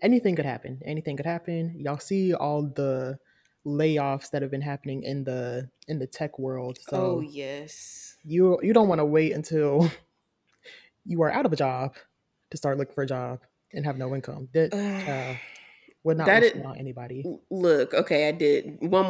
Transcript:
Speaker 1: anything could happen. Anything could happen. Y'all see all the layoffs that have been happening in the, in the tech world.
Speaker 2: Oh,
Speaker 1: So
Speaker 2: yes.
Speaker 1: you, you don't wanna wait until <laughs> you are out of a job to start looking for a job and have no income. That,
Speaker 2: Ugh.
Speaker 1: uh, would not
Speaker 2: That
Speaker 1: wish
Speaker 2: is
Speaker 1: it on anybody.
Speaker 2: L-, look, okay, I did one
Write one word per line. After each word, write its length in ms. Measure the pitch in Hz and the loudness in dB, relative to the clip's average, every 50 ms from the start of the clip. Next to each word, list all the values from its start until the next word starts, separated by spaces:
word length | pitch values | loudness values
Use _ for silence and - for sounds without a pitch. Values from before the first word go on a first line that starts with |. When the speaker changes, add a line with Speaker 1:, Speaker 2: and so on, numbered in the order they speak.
Speaker 1:
anything 340 | - 208 247 240 240 202 180 | 2 4 4 4 4 2 2
could 80 | 160 143 | 2 0
happen. 360 | 139 123 120 - 135 131 131 - | -2 -4 -6 -8 -12 -12 -12 -8
Anything 320 | - 151 156 156 156 143 | -8 -6 -6 -6 -6 -6
could 100 | 139 143 | -4 -4
happen. 500 | 165 170 170 165 - 170 165 165 170 170 160 | -4 -4 -6 -6 -6 -4 -4 -4 -4 -6 -6
Y'all 200 | 143 143 143 147 | -6 -6 -6 -6
see 340 | - - 196 196 190 185 170 | -6 -4 -2 0 2 2 2
all 300 | - 139 147 147 147 147 | 0 0 0 0 -2 -2
the 540 | 143 131 - 139 135 131 131 131 127 135 139 _ _ _ _ _ _ _ _ - | -4 -4 -2 -2 0 0 -2 -2 -6 -8 -10 _ _ _ _ _ _ _ _ -8
layoffs 680 | 147 143 143 156 156 156 151 139 139 135 139 - - | -6 -2 2 2 2 2 2 2 0 -2 -4 -6 -6
that 100 | - 143 | -4 -4
have 100 | 135 135 | -4 -2
been 100 | 139 135 | -4 -4
happening 420 | 143 143 139 139 - 139 135 135 - | -4 -4 -6 -6 -8 -8 -8 -6 -6
in 200 | - 139 143 135 | -6 -6 -4 -4
the, 460 | 131 127 127 123 123 120 123 131 131 _ _ - - | -4 -4 -4 -4 -4 -6 -6 -8 -10 _ _ -10 -8
in 120 | 156 147 | -6 -6
the 80 | 131 131 | -6 -6
tech 300 | - - 156 143 - - | -6 -8 -8 -8 -6 -6
world. 420 | 131 131 131 127 127 127 123 - - - | -6 -6 -4 -6 -6 -8 -10 -12 -10 -6
Speaker 2:
Oh, 300 | 143 160 185 185 175 165 | -2 0 0 0 0 -2
Speaker 1:
So 0 | |
Speaker 2:
yes. 960 | 151 151 143 143 139 135 139 143 151 151 - - - - - - - - - _ - | -4 -6 -8 -10 -10 -8 -8 -10 -12 -14 -16 -16 -16 -16 -16 -16 -18 -18 -20 _ -10
Speaker 1:
you, 340 | 156 156 175 185 185 180 - | -2 4 6 6 6 6 4
you 120 | - 190 220 | 4 4 6
don't 140 | 233 214 202 | 6 6 6
wanna 160 | 175 160 151 | 4 2 2
wait 260 | 147 151 156 160 156 - | 4 4 4 4 4 0
until 560 | 151 151 - 165 156 147 143 139 147 170 165 - - _ _ _ _ _ _ _ _ _ | -2 -4 -2 0 0 2 4 4 4 4 4 2 -2 _ _ _ _ _ _ _ _ _
<laughs> 640 | _ _ _ _ - - - - _ _ _ - | _ _ _ _ -20 -20 -20 -20 _ _ _ -10
you 160 | - 175 165 | -4 0 2
are 100 | 160 151 | 2 2
out 140 | - - 285 | 2 2 2
of 80 | 208 156 | 2 2
a 20 | |
job 400 | 143 147 131 127 127 131 139 - - - _ _ _ _ _ _ _ _ _ | 2 0 0 0 -2 -4 -6 -6 -10 -20 _ _ _ _ _ _ _ _ _
to 80 | - 151 | -12 -4
start 200 | - 143 139 139 | -2 -2 0 0
looking 160 | 139 135 - | -2 -4 -4
for 80 | - 135 | -4 -4
a 40 | 131 | -2
job 320 | 135 127 123 123 123 123 _ _ _ _ _ _ | -2 -4 -6 -6 -8 -10 _ _ _ _ _ _
and 140 | - 156 143 | -8 -6 -4
have 120 | 151 135 131 | -4 -4 -4
no 160 | 131 127 135 | -4 -6 -6
income. 360 | 135 127 - 143 151 131 127 - | -6 -6 -8 -10 -12 -10 -2 0
That, 200 | 160 160 165 196 | 2 2 2 0
Speaker 2:
Ugh. 360 | 202 202 202 196 196 190 151 | -2 -4 -4 -4 -4 -4 -4
Speaker 1:
uh, 260 | 139 131 131 131 127 123 - - - - - - - - _ _ _ _ - | -4 -4 -4 -6 -8 -10 -12 -16 -20 -20 -20 -20 -20 -20 _ _ _ _ -2
would 140 | 160 160 160 | -2 0 2
not 100 | 160 196 | 4 6
Speaker 2:
That 140 | 196 226 240 | 6 8 8
Speaker 1:
wish 80 | 226 | 6
Speaker 2:
is 80 | - - | 4 2
Speaker 1:
it 60 | 135 | -8
on 120 | 135 135 139 | -10 -10 -10
anybody. 460 | 135 131 127 123 120 120 123 - 143 | -10 -10 -10 -12 -12 -12 -10 -10 -8
Speaker 2:
L-, 160 | 180 160 - _ - | -8 -10 -10 _ -8
look, 440 | 190 190 180 175 160 143 127 131 - | -4 2 4 6 6 6 4 2 2
okay, 320 | - 170 - 170 147 151 151 | 0 2 4 4 4 4 2
I 40 | |
did 460 | 156 170 165 147 143 - - - 147 - | 2 2 4 4 4 4 2 -4 -10 -6
one 260 | - 170 180 190 190 185 | -2 2 4 4 4 4